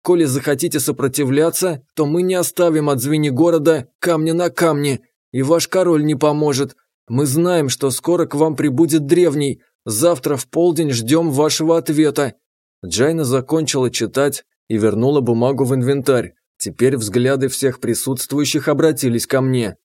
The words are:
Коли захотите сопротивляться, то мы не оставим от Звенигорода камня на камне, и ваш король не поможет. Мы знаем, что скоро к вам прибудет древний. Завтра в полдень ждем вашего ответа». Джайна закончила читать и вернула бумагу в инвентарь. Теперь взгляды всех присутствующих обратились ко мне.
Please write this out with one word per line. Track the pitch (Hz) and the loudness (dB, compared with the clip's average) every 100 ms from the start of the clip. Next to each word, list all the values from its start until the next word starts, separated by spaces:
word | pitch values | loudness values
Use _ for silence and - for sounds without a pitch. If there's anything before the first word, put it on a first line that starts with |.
Коли | - 180 151 | 2 2 2
захотите | 135 151 139 175 151 | 0 -2 -2 -2 -2
сопротивляться, | 135 131 135 - 135 139 165 - 185 147 _ - | -4 -2 -2 -2 0 2 0 0 -4 -4 _ -4
то | 147 | -2
мы | 165 | 0
не | 185 185 | 0 -2
оставим | 175 - 175 156 147 | -2 0 2 2 0
от | 135 | -2
Звенигорода | 131 156 151 127 170 165 151 156 127 _ | 0 0 0 2 2 4 2 0 -4 _
камня | 180 160 160 | -2 0 0
на | 165 175 | 0 -2
камне, | - 170 147 147 131 _ _ _ | 0 0 2 -2 -4 _ _ _
и | 131 | -4
ваш | 135 165 160 | 2 0 2
король | 185 180 156 151 | 0 2 2 2
не | 147 | 0
поможет. | 151 151 151 135 139 - _ _ _ | 0 2 0 0 -4 -8 _ _ _
Мы | 120 147 | -2 0
знаем, | 139 175 175 139 | 0 2 2 0
что | - 139 | -2 -4
скоро | 123 - 175 160 | -2 -2 0 0
к | 143 | 0
вам | 160 135 | 0 0
прибудет | 151 127 165 160 139 | -2 2 2 2 2
древний. | 170 175 143 143 - _ _ - | 4 4 2 -4 -6 _ _ -8
Завтра | 107 170 156 143 143 | 0 2 2 -2 -4
в | - | -2
полдень | 165 175 156 156 | 0 0 0 -2
ждем | 117 113 160 165 | -2 0 0 2
вашего | 135 151 - 160 165 | 0 0 0 0 0
ответа». | 160 151 151 139 135 - _ _ _ _ 92 | 0 0 2 0 -4 -6 _ _ _ _ -8
Джайна | 87 143 165 | 0 0 0
закончила | 135 131 - 160 156 139 127 | 0 -2 0 -2 0 -2 -2
читать | - 113 131 139 135 _ _ _ | -2 -4 0 -2 -2 _ _ _
и | 110 | 0
вернула | 110 107 120 147 | 0 2 0 0
бумагу | 120 117 123 131 131 | 0 0 0 0 0
в | |
инвентарь. | 135 123 139 135 123 - _ _ _ | 0 0 0 2 0 -2 _ _ _
Теперь | 101 - 127 139 | -12 0 0 0
взгляды | 110 123 123 139 131 | -2 0 0 0 -2
всех | - 139 123 | -2 -2 -2
присутствующих | 113 113 - 127 - 143 143 151 143 | -4 -4 -4 -6 -4 -2 -2 -2 -2
обратились | 143 160 - 127 117 - | 2 0 0 -2 -2 -2
ко | 135 | 0
мне. | 131 127 107 85 | 0 0 -2 -6